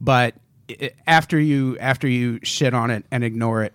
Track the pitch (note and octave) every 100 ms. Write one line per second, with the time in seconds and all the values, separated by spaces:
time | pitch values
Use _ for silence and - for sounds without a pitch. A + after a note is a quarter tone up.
0 | C3+ B2 A#2+ - _ _ - A#2 C3+ -
1 | - D#3+ D#3 D#3 D3+ C#3 C3 B2 C3 C3
2 | C3+ B2 A#2+ A#2 - - C3 A#2+ A#2 A2
3 | - B2 A#2 A2+ A2+ A2 G#2+